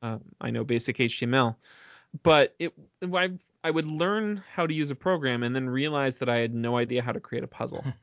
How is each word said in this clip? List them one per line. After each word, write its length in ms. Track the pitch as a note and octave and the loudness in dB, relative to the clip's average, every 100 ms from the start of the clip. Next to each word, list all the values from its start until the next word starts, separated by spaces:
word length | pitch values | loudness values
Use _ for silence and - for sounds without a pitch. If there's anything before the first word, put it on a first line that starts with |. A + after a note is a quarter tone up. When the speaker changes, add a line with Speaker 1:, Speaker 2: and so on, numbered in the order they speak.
Speaker 1:
Um, 200 | A#2 A2 - - | -8 -8 -12 -10
I 120 | A#2+ | -6
know 120 | A#2 | -4
basic 340 | A2+ A#2 B2 B2 | 0 0 0 0
H 180 | A#2+ - | 0 0
T 60 | |
M 80 | A#2+ | 0
L, 260 | C3 A#2 A#2 - - - - _ - | 2 2 0 -12 -20 -20 -20 _ 0
but 320 | E3+ D3+ C3+ - | 6 6 6 0
it, 120 | E3+ - - - F3+ | -8 -10 -20 -10 -4
I, 180 | F#3 F#3 F#3 _ _ | 0 0 -4 _ _
I 100 | E3 | -2
would 180 | D#3 D#3 | 0 0
learn 520 | D#3 F3+ G#3+ G#3+ G#3 - | 0 0 0 -2 -4 -6
how 120 | - E3 | -2 0
to 60 | |
use 160 | D#3 C#3+ | 0 -2
a 60 | |
program 480 | C#3 F#3 F3+ C3+ A#2+ | -2 0 0 0 0
and 100 | A#2+ | 0
then 160 | C3 B2+ | -2 -2
realize 500 | C3 D3+ D3 C3+ B2+ | 0 0 0 0 0
that 100 | B2 | 0
I 80 | A#2+ | 2
had 160 | A#2 | 2
no 220 | A#2 A#2 B2 | 0 0 0
idea 240 | A#2+ B2 | 0 -2
how 80 | A#2+ | -2
to 80 | - | -4
create 240 | - A#2+ | -6 -8
a 40 | B2 | -8
puzzle. 360 | - A#2 - C3+ | -8 -8 -6 -8
Speaker 2:
<laughs> 40 | - | -10